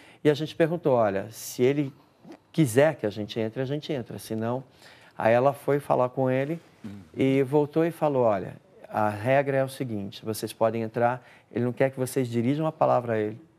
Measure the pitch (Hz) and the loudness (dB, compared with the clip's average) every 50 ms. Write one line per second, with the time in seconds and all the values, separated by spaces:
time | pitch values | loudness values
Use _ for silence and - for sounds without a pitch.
0 | - - - _ - 147 147 127 156 147 - - 165 156 175 170 - 151 127 120 | -20 -20 -8 _ 2 2 2 2 -2 -6 0 0 0 0 0 0 2 2 4 4
1 | 110 104 98 95 107 113 110 - - - - - 123 131 143 147 143 131 - _ | 4 2 0 -2 -6 -8 -12 -14 -14 -8 -2 2 2 2 4 2 -2 -4 -6 _
2 | _ _ _ _ - - - - _ _ - 165 160 120 107 131 143 160 143 - | _ _ _ _ -20 -20 -20 -20 _ _ 0 2 2 4 4 4 4 4 2 0
3 | - 104 98 110 104 - - 117 110 110 110 131 135 127 143 151 - - 156 127 | -4 -4 -4 -4 -8 -6 -4 -4 -4 -4 -4 -6 -6 -4 -6 -6 -6 -6 -6 -6
4 | 113 - - 98 - - 110 110 110 117 123 135 143 _ _ - - - - - | -6 -8 -12 -12 -8 -6 -6 -4 -4 -4 -4 -6 -8 _ _ -20 -20 -20 -20 -20
5 | - - _ - 113 113 117 120 127 139 135 - - - 143 143 139 - 139 131 | -20 -16 _ 0 4 4 4 6 4 2 0 -2 -2 -2 -2 0 0 0 0 2
6 | 123 127 - 143 131 127 127 131 139 143 170 170 - - _ _ - 101 101 101 | 0 0 0 -2 0 0 0 0 -2 -4 -6 -10 -10 -20 _ _ -16 -16 -16 -16
7 | 87 78 - - 135 135 135 135 135 123 143 151 147 143 - 160 165 170 160 - | -18 -10 -2 0 2 2 4 2 2 2 2 0 0 2 0 0 0 0 -2 -2
8 | 160 151 139 127 120 113 104 95 92 87 - - _ _ _ - - - - 107 | -2 0 2 4 4 2 2 0 -2 -8 -12 -16 _ _ _ -20 -14 -6 -2 0
9 | 107 107 104 101 104 127 135 143 139 139 135 135 135 135 135 - 143 123 110 101 | 0 0 -2 -2 0 2 2 2 2 0 0 -2 -2 -2 -4 -8 -8 -6 -6 -8
10 | 98 98 - - - 110 107 - - 107 - - 113 113 110 117 113 110 - 120 | -8 -10 -12 -12 -8 -8 -6 -6 -6 -8 -2 0 0 0 0 -2 -4 -4 -2 0
11 | 117 120 127 131 - - - - _ - - 117 120 123 117 - 135 135 131 131 | 2 2 0 -2 -10 -18 -20 -20 _ -8 -4 -2 -2 -2 0 2 0 0 0 -2
12 | 131 123 - 139 131 117 117 117 117 123 143 151 160 156 151 - 139 131 123 127 | -6 -2 -2 -2 -2 0 -2 0 0 0 0 0 -2 -4 0 0 2 2 2 2
13 | 120 120 110 110 107 107 107 - - _ _ | 0 0 -2 -2 -2 -4 -6 -10 -18 _ _